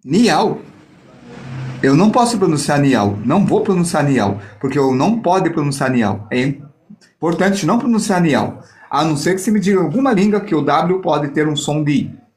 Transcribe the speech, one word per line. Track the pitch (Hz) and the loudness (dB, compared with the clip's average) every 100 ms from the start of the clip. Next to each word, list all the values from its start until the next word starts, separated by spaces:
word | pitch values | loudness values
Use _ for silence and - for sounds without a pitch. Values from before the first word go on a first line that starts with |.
| 131 | 0
Nial. | 170 233 160 208 - - - - - - - - - - - - - | 2 4 4 0 -4 -12 -20 -20 -20 -20 -20 -20 -18 -14 -12 -10 -2
Eu | 135 143 | 2 4
não | 208 | 4
posso | 247 233 233 | 4 0 2
pronunciar | 185 147 147 143 | 0 0 0 2
Nial. | 139 123 101 101 | 2 2 0 -2
Não | 113 175 | 0 2
vou | 196 220 | 2 2
pronunciar | 220 180 175 165 | 2 0 0 0
Nial. | 143 127 101 101 - - | 0 2 0 -4 -10 -8
Porque | 101 143 | -4 0
eu | 135 | 0
não | 127 160 233 | 2 0 0
pode | 170 185 170 | 0 0 0
pronunciar | - 143 139 131 | -2 -4 -2 -2
Nial. | 127 107 98 - | 0 0 -2 -6
É | 127 135 139 - _ _ - _ _ | -4 -2 -6 -12 _ _ -20 _ _
importante | 165 170 185 196 156 | -4 0 0 0 0
não | 240 | 0
pronunciar | 247 226 - 185 | 0 -2 0 0
Nial. | 170 120 104 - - - - | 2 2 -2 -8 -20 -20 -6
A | 139 | -2
não | 160 143 | 0 0
ser | 160 | -2
que | 190 | -2
você | 233 | 0
me | 214 | 0
diga | 180 190 | 2 0
alguma | 165 180 269 | 0 0 2
língua | 208 208 202 | 2 2 0
que | 202 | 0
o | 151 | -2
W | 139 147 175 190 | 2 0 0 -2
pode | 180 147 147 | 0 -2 -2
ter | 151 151 | -2 -2
um | 143 | -2
som | - 151 | -4 -2
de | 147 | 0
I. | 139 104 - _ | 0 -2 -10 _